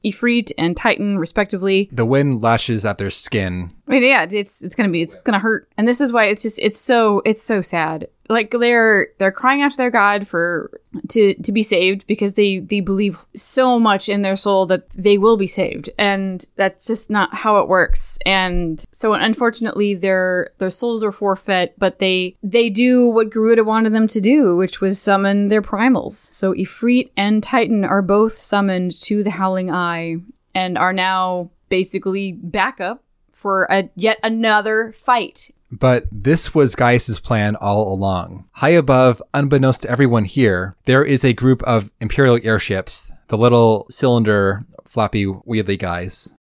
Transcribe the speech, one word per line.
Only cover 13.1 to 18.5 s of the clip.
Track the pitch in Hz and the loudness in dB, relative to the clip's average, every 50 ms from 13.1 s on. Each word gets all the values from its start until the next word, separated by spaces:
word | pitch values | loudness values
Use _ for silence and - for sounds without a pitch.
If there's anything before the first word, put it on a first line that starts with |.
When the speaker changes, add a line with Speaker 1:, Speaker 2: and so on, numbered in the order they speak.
| 185 - - _ - | -4 -6 -12 _ -10
Speaker 1:
so | - - - - 262 254 254 247 233 | -6 -4 -2 0 2 2 2 2 2
much | 226 214 196 190 - - | 2 2 2 0 -2 -4
in | 202 202 202 | -4 -2 -2
their | 190 196 | -2 -2
soul | 190 - 208 196 190 190 | 0 0 2 2 2 2
that | 170 185 180 - - - | 0 -2 -2 -4 -8 -8
they | - 180 208 202 202 | -2 2 2 2 4
will | 196 226 226 | 4 4 4
be | 202 196 | 2 0
saved. | 180 - 202 185 - - - 143 - - - | -2 -4 -4 -4 -4 -6 -10 -12 -8 -4 -2
And | 208 202 196 196 196 190 185 180 - _ _ | 0 0 0 -2 -4 -6 -8 -10 -12 _ _
that's | - 196 190 190 - - | -2 -2 -2 -2 -4 -6
just | - 226 - - - | -6 -4 -4 -4 -2
not | 214 208 190 - - | -2 0 -2 -2 -4
how | - - 220 208 202 | -4 0 2 2 2
it | - | 2
works. | - 190 185 170 - - - - - - - - | 2 2 2 2 2 2 0 0 -2 -4 -4 -2
And | 185 196 190 185 185 | 0 0 0 0 0